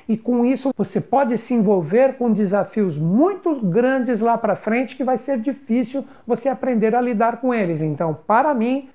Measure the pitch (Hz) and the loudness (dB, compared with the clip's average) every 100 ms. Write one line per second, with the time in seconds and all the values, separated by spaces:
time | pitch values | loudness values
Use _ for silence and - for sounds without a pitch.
0 | - 220 - 247 240 269 277 - 196 190 | -4 -4 0 0 2 0 -2 -2 -2 -4
1 | - 262 240 226 - 240 202 190 156 220 | 0 0 2 -2 0 0 2 2 2 2
2 | 269 262 240 208 196 202 185 220 190 147 | 2 2 0 2 2 0 0 0 -2 0
3 | 165 208 349 381 339 277 190 196 254 269 | 2 4 2 2 -4 -2 0 2 2 0
4 | 240 214 233 233 214 185 220 233 269 - | 0 0 0 0 0 -2 -2 -2 -4 -4
5 | 254 254 - 262 277 240 - 240 240 269 | -2 -2 -2 -4 -4 -6 -2 -2 -2 -6
6 | - - - 233 277 - 262 226 220 240 | -10 -12 -6 -4 -2 -4 -2 0 0 0
7 | 247 214 233 233 254 233 175 156 156 143 | 0 0 0 0 -2 -2 -2 -2 -2 -2
8 | 165 151 - 220 302 254 233 269 277 | -4 -4 0 2 2 0 0 -2 -6